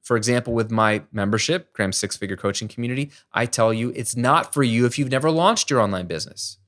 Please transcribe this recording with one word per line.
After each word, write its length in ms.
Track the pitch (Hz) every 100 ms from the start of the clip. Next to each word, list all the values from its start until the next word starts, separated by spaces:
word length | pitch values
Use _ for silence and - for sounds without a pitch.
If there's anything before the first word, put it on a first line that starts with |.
For 120 | - 120
example, 380 | 110 123 120
with 180 | 117 110
my 320 | 113 110 107 -
membership, 600 | 107 101 107 - 180 -
Graham's 240 | - 98 95
Six 180 | 101 -
Figure 220 | 98 95
Coaching 320 | 101 98 113
Community, 420 | - 120 127 143 - _
I 120 | - 120
tell 280 | - 113
you 180 | 113 120 -
it's 200 | 117 117
not 380 | 123 156 -
for 100 | -
you 220 | 131 113 120
if 120 | 120
you've 140 | 135
never 180 | 131 151
launched 400 | 160 180 226 -
your 120 | 131
online 260 | 104 95 90
business. 520 | 82 - - - -